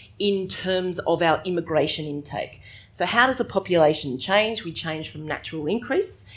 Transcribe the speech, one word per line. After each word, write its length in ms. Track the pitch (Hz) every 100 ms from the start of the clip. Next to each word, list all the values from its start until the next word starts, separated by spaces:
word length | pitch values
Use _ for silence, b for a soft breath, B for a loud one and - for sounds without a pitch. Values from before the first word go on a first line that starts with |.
| B -
in 300 | 202 196 185
terms 500 | - 185 185 185 180
of 220 | - 165
our 200 | 170 156 185
immigration 600 | 175 165 156 156 - 151
intake. 560 | 143 - - - - B B B
So 140 | - 180
how 220 | 233 254
does 120 | 254
a 60 | -
population 720 | 196 190 170 156 156 139 127
change? 460 | - 202 220 226
We 80 | 170
change 400 | - 165 156 156
from 160 | 151 156
natural 400 | 143 - 160 151
increase 560 | 226 - 370 381 - B